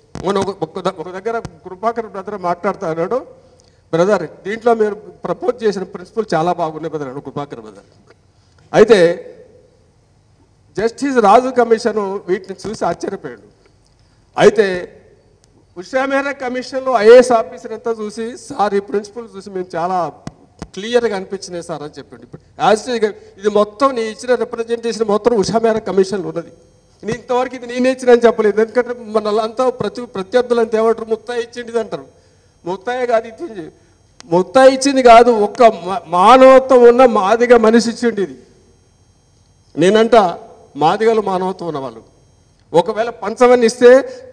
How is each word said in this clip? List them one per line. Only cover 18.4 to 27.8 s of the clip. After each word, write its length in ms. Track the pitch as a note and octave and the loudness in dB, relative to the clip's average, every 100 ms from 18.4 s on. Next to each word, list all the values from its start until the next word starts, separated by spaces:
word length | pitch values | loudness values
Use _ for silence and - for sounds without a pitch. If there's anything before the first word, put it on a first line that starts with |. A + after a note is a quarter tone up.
| - F3+ G3+ | -12 -6 -2
ఈ 60 | G3+ | -2
ప్రిన్సిపల్ 480 | G3+ G3+ G#3 A#3+ A3+ G3 | -4 -6 -8 -14 -16 -18
చూసి 140 | G3 | -14
మేము 160 | F#3+ F#3 E3+ | -12 -10 -6
చాలా 360 | F3 F#3 D#3+ - - - _ - - | -4 -4 -6 -10 -20 -20 _ -20 -18
క్లియర్గా 420 | - G#3+ A#3+ A#3 G3+ | -14 -4 -2 -2 -6
అనిపించినాయి 480 | F#3 F#3+ - F3 | -10 -14 -12 -14
సార్" 200 | E3 D3+ | -12 -12
అని 80 | D3 C#3+ | -14 -18
చెప్పిండు. 260 | B2+ A#2+ | -20 -20
ఇప్పుడు 180 | A#2+ - _ - D#3+ | -20 -20 _ -4 0
as 60 | G#3+ | 0
it 160 | B3+ A#3 | -4 -4
is 100 | G#3 | -4
గా 40 | G3 - - | -6 -20 -8
ఇది 120 | G3+ | -2
మొత్తం, 460 | G#3 G#3 - C4+ B3+ | 0 -2 0 -2 -2
నీ 60 | |
ఇచ్చిన 340 | A3 G#3+ B3 A#3+ | -8 -8 -4 -4
representation 720 | A3+ A#3 A3+ A#3 A3+ G#3 A3 | -4 -8 -8 -6 -6 -4 -2
మొత్తం 280 | G#3 A3 A3+ | 0 0 0
ఉషా 240 | F3+ A3 | 0 0
మెహ్రా 200 | A3+ A3 | 0 -2
కమిషన్లో 500 | A3 F#3+ F#3+ G3+ D#3+ | -2 -2 -2 -2 -8
ఉన్నది. 220 | D#3+ D#3+ - _ _ _ _ | -10 -12 -18 _ _ _ _
నేను 140 | G3 A#3+ | -12 -10
ఇంతవరకు 380 | A3 B3 B3+ B3+ | -4 -4 -4 -8
ఇది 120 | A#3+ | -10
నేనే 240 | B3 | -2